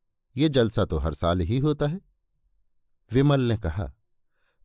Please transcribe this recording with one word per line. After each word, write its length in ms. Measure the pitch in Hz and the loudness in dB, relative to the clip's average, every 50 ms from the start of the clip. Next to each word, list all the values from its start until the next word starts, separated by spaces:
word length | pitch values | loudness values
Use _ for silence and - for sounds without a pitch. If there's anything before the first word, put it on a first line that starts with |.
| _ _ _ _ _ _ _ | _ _ _ _ _ _ _
"ये 120 | 120 147 160 | -2 -2 2
जलसा 360 | 139 135 117 107 - - 98 | 2 2 2 2 2 0 -2
तो 140 | - 87 78 | 0 -2 -2
हर 160 | 69 80 76 | -2 -2 -4
साल 260 | - - 85 87 92 | -2 0 0 0 0
ही 180 | 87 82 113 135 | 0 -2 -2 -2
होता 280 | 131 151 151 147 147 | 0 -2 -2 0 -2
है?" 140 | 147 160 196 - _ _ _ _ _ _ _ _ _ _ _ _ _ _ _ _ _ _ _ _ _ 110 | -4 -4 -6 -10 _ _ _ _ _ _ _ _ _ _ _ _ _ _ _ _ _ _ _ _ _ 0
विमल 280 | 131 135 147 143 135 | 2 4 4 4 2
ने 160 | 127 120 113 | 2 0 -2
कहा, 360 | 104 - 85 80 98 90 69 - _ _ _ _ _ _ _ _ _ _ _ _ _ _ | -2 -4 -6 -6 -6 -8 -8 -10 _ _ _ _ _ _ _ _ _ _ _ _ _ _